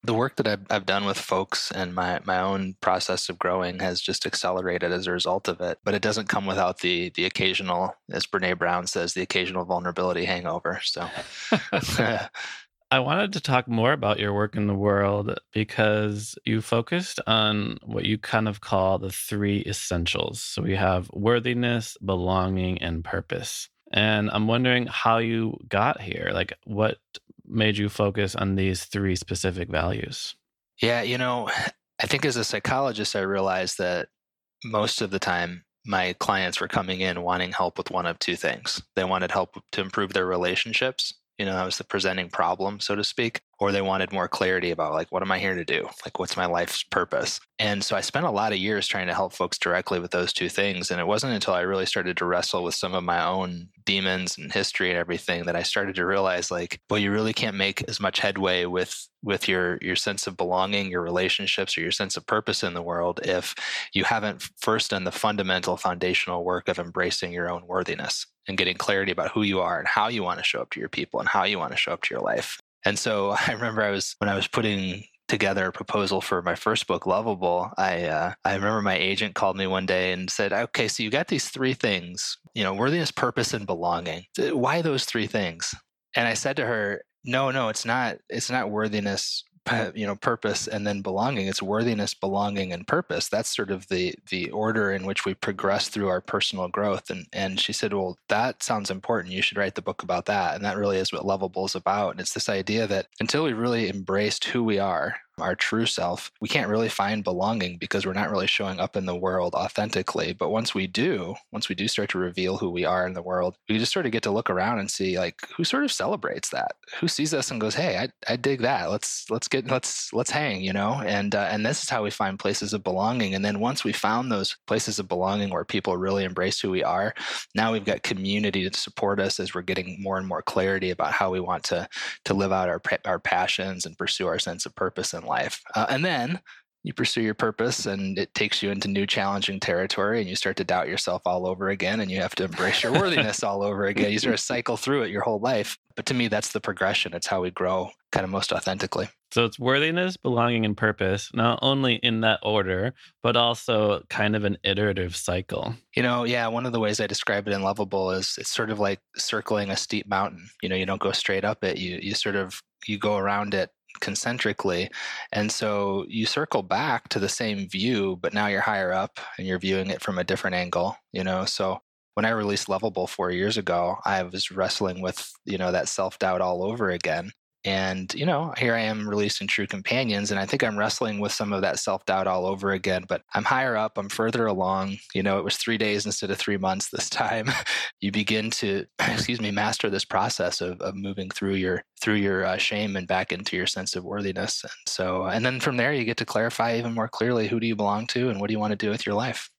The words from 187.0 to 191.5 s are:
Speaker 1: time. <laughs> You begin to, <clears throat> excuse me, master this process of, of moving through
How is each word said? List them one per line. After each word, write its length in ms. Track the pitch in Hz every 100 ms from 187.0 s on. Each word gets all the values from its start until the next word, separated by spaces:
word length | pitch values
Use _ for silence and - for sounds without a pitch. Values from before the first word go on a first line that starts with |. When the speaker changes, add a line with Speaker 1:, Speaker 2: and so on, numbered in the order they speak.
| -
Speaker 1:
time. 400 | - 113 113 110 -
<laughs> 40 | - - - -
You 120 | 101
begin 380 | 107 104 110 110
to, 340 | - 107 98 -
<clears throat> 60 | -
excuse 400 | 98 110 110 120
me, 100 | 104
master 380 | 101 107 107 107
this 160 | 98
process 560 | - 101 107 - 87 -
of, 200 | 90 90
of 120 | 90
moving 360 | 95 98 98 95
through 240 | - 98